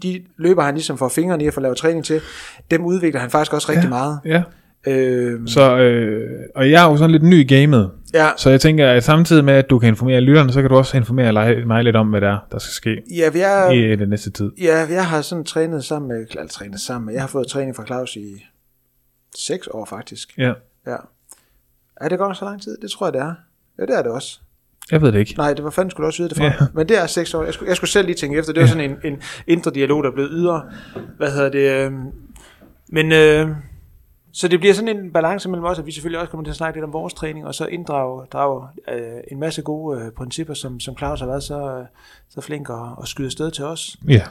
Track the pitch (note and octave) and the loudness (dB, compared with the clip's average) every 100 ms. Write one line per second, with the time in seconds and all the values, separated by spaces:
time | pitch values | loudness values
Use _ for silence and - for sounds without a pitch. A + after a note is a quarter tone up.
0 | F3+ F#3 F3+ - E3+ F3+ C#3+ C#3+ D#3 C3+ | -8 -8 -10 -2 2 2 2 -2 -4 -4
1 | C3 - F3 E3+ D3 C#3+ C3 B2 D#3+ E3 | -4 -2 -2 -2 -2 -2 -2 -2 -2 -2
2 | - D#3 - - - - - E3 F3 F#3 | -2 -4 -6 -18 -20 -14 -2 -2 0 0
3 | F3 C#3 A#2+ D3+ D3+ D3 - D#3 F3 B2 | 0 -2 0 0 0 -2 0 2 2 0
4 | C#3 D3 D#3+ E3 F3 _ _ _ - C3+ | -4 -6 -2 -2 -2 _ _ _ -2 0
5 | C3 B2 B2 A#2 A#2 B2+ C3+ B2+ B2 A#2+ | 0 0 -2 -4 -2 4 6 6 4 4
6 | A2 G#2+ A2+ A#2+ - - C3+ D#3+ E3+ D3 | 0 -4 -6 -10 -10 0 6 8 8 6
7 | D#3+ D#3+ E3 F3 C3 C3+ D3 C3 F#2+ - | 6 6 8 8 8 6 6 6 2 -2
8 | - D#3+ D#3 - C3+ C3 D#3 D#3 C3+ B2 | -2 2 2 4 4 6 6 6 6 6
9 | A#2 D#3 E3+ D#3+ C#3 C#3 C3+ B2+ A#2 G#2+ | 6 4 6 6 6 6 6 4 4 2
10 | B2+ B2+ B2+ D3+ C3+ C3 C3+ C3 C3 C3+ | 2 2 6 6 6 4 4 4 4 0
11 | A#2 B2+ A#2+ G#2+ A2 A#2 A#2+ A2+ A#2+ A2 | 0 0 2 4 2 2 2 2 2 2
12 | G#2+ G#2+ G2+ G2+ - G#2+ - - A2+ A2 | 2 2 0 -2 -6 -10 -10 -8 -6 -6
13 | - E3+ D#3+ D#3 G3 G3 F#3 B2+ A2 G#2+ | -6 0 0 2 2 4 4 4 4 2
14 | G2+ G#2+ G#2+ - G2+ - F3 D#3+ D#3 F3 | 0 -4 -6 -6 -8 -2 0 0 0 -2
15 | F3+ D#3 C#3+ F3 D3 D#3+ D#3+ D#3+ B2+ D3+ | -2 -2 -4 -8 -6 -4 -2 -4 -6 -8
16 | C#3 A2+ A2 C#2+ D#2+ - G2+ G2 - B2+ | -6 -10 -10 -14 -14 -14 -14 -12 -10 -10
17 | A2 A#2+ C3+ C#3 B2+ C#3 C3+ A#2 G#2+ B2+ | -8 -8 -6 -6 -6 -6 -8 -8 -10 -10
18 | B2+ A2+ G#2 G2+ _ _ _ _ _ _ | -10 -12 -16 -18 _ _ _ _ _ _
19 | _ _ _ - - - - A2+ G#2 G#2 | _ _ _ -12 -8 -8 -8 -12 -12 -14
20 | - G#2+ - - B2+ - _ _ - A#2+ | -16 -18 -14 -4 -4 -4 _ _ -12 -12
21 | - _ _ - _ _ _ _ _ - | -14 _ _ -20 _ _ _ _ _ -10
22 | B3 F3+ G3 F#3 G3 G3+ G#3 G#3+ G2+ - | -6 -4 -4 -4 -6 -8 -14 -14 -12 -8
23 | F#3 C3+ D3 E3+ _ _ _ - G3 A3+ | -4 -4 -6 -10 _ _ _ -10 -4 -2
24 | B2 A#2+ - - _ _ _ _ - D#3 | -4 -6 -10 -18 _ _ _ _ -2 2
25 | D3 G#2 G#2 - D3 C#3+ D3+ D#3+ F#3 - | 4 2 0 -2 -2 -2 -4 -4 -4 -4
26 | D#3 D#3+ F3 D#3+ D3+ - C#3 D#3 D#3+ A3 | -6 -4 -6 -2 0 2 0 0 0 0
27 | E3 - E3 E3 D#3+ D#3 - F3+ E3 G3+ | 0 -4 -4 -4 -6 -6 -4 -4 0 0
28 | F#3 E3 C#3+ D3 D#3+ D#3 C3 D#3+ C#3 C3+ | 0 -2 -4 -4 -2 4 4 4 -2 -6
29 | D#3+ C#3 - - - E3+ E3+ C#3 C3+ D3+ | -8 -10 -12 -8 -2 0 0 -2 0 0
30 | C#3 B2+ C#3 E3 F3 D#3+ C3+ - - - | -2 -2 -4 -2 -2 -2 -8 -18 -18 -16
31 | - - D3 C#3 C#3 C#3 C#3 C3+ C3+ C3+ | -14 -6 -4 0 0 2 2 2 -2 -6
32 | C3 - - - - _ - _ _ D#3+ | -12 -14 -20 -20 -20 _ -20 _ _ -2
33 | D#3 D#3+ D#3 D3+ D#3 D3+ - - - - | 4 6 6 4 0 -6 -14 -20 -20 -20
34 | _ _ _ - F3+ F3 G3 F#3+ A3+ G#3 | _ _ _ -6 0 2 4 2 0 -6
35 | F#3 E3 D#3+ G3 F3+ F3+ E3+ F3 D3+ D3+ | -4 -2 -2 -2 -6 -6 -6 -6 -10 -10
36 | D#3+ E3 E3+ D#3+ D3+ D3 D#3+ D#3+ D#3 D#3 | -8 -8 -10 -10 -10 -8 -8 -8 -10 -10
37 | F3 - D#3 D#3 D3+ C#3+ D#3+ F3 E3 C#3+ | -10 -10 -10 -10 -12 -10 -8 -10 -6 -6
38 | C3 C3 C3 C#3 C#3 C3 B2+ D#3+ - B2 | -6 -8 -12 -6 -4 -4 -10 -18 -12 -10
39 | A#2 A#2 - C#3 D#3+ D#3+ D3+ D3+ D#3 C3 | -10 -14 -16 -10 -8 -8 -8 -8 -8 -10
40 | A2+ A2+ B2+ - D#3+ C#3+ C3 B2 - B2+ | -10 -14 -14 -12 -12 -12 -14 -14 -14 -10
41 | C#3+ C#3+ C3 C#3 C#3+ C#3+ C#3 B2+ B2+ _ | -8 -8 -8 -8 -8 -10 -10 -12 -16 _
42 | _ _ _ - - D3 C#3 A#2 A#2+ A#2+ | _ _ _ -16 -12 -12 -12 -14 -14 -14
43 | A#2+ - C3 - D#3+ D#3+ C#3+ E3 - - | -14 -10 -10 -6 -8 -8 -10 -10 -14 -6
44 | - B2+ - | 4 4 4